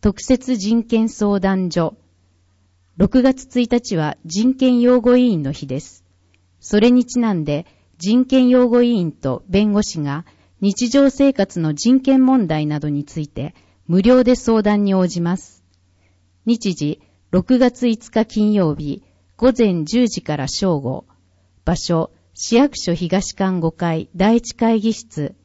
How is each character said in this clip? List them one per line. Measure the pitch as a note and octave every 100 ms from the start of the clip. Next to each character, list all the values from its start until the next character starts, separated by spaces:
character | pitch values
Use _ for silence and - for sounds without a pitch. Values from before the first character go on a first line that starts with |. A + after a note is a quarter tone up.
特 | G#3 F#3+
設 | - B3+ B3+ B3
人 | F#3+ A#3
権 | A3+ A3+ A3
相 | - G#3 G3+
談 | F#3+ F#3+ F#3
所。 | F3 E3 - _ _ _ _ _ _ _ _ _ -
六 | F#3 C4
月 | B3+ C4 - B3
一 | A#3+
日 | A#3+ A#3+ F3
は | D3+ -
人 | D#3+ F3 A#3+
権 | C4 C4 B3
擁 | A#3+ B3
護 | A#3 B3
委 | B3
員 | F3
の | C3+
日 | C#3 C#3
で | C3+
す。 | - _ _ _ _ _ _ _
そ | - G#3
れ | A#3
に | B3
ち | B3 B3
な | A#3
ん | F3+
で、 | D3 D3 - _ _ _
人 | F3+ A#3+
権 | B3+ C4 B3+
擁 | B3 B3
護 | A#3+
委 | A#3+
員 | A#3 E3+
と | - C3+ B2 -
弁 | F#3+ G#3+
護 | G#3
士 | G#3 D#3+
が | C#3+ C#3+ E3 _ _ _
日 | G3 F#3+ A#3+
常 | C#4 C#4
生 | C4 C#4
活 | C4+ G3 F3+
の | D#3+
人 | D3 A3+ C4
権 | C4 C4+ B3+
問 | C4 F#3
題 | D#3 D3+
な | D3+
ど | D3+
に | C#3+
つ | D3 -
い | D3
て | - D3 _ _ _ -
無 | F3
料 | G3+ B3+
で | A#3+
相 | B3 - A3
談 | G#3 G#3
に | G3+
応 | F#3+ F3+
じ | F3
ま | E3+ F#3
す。 | - _ _ _ _ _ _ _ _ _
日 | - A3+ G#3
時、 | F3 D3 - _ _ _
六 | F#3 F3+ B3+
月 | B3 B3 B3
五 | A3 -
日 | A3
金 | A3+ - G#3
曜 | G#3 E3
日、 | D3 D3 C#3 _ _ _ _
午 | B3 B3+
前 | A3 F3
十 | D3+ A3+ A#3+
時 | -
か | - D3
ら | C3+
正 | - F#3+ D#3
午。 | C3 C3+ _ _ _ _ _ _
場 | - F3
所、 | - E3 D#3+ _ _
市 | - - A#3
役 | C#4+ -
所 | -
東 | E3+ F3 F#3 -
館 | - F#3+ F#3
五 | E3
階 | - E3+ D#3+ -
第 | F3 G3 A#3
一 | A#3
会 | - A3+ A3
議 | A3
室。 | G#3+ - - C#3+ -